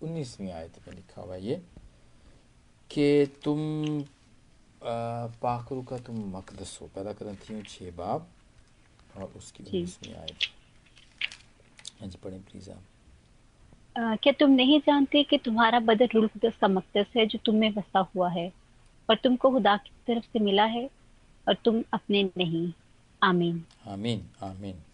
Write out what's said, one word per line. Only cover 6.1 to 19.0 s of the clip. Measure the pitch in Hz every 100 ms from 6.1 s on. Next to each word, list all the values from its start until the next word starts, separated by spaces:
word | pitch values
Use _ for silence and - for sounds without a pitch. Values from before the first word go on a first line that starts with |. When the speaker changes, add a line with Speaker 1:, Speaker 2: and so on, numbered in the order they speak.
| 113 101 92
Speaker 1:
मकदस | 92 95 92 -
हो। | 85
पहला | 95 98
करंथियों | 104 104 98 - 107
छः | 98 - 90 85
बाब | 90 139 165 _ _ _ _ _ _ _ _ 104
और | 95 101
उसकी | - -
Speaker 2:
जी। | -
Speaker 1:
उन्नीसवीं | 185 175 - -
आयत। | 82 - - - - _ _ _ - - - - - - _ _ - - -
हाँ | 101
जी, | 90
पढ़ें | 98 92
प्लीज | 95 95 92
आप। | 92 92 _ _ - _ _ _ _ - - _ -
Speaker 2:
अ, | 226 220
"क्या | 285
तुम | 269 294
नहीं | 269 254 302
जानते | 294 285 277 294
कि | 285 285
तुम्हारा | 247 220 226 240
बदन | 226 220 247
रूल | 226 214
कुदस | - 226 -
का | 208
मकदस | 190 - 208 202 240
है, | 220
जो | 226
तुम | - 214
में | 220
बसा | 208 - 190
हुआ | 185 185 180
है | 170 175 - _ _ - _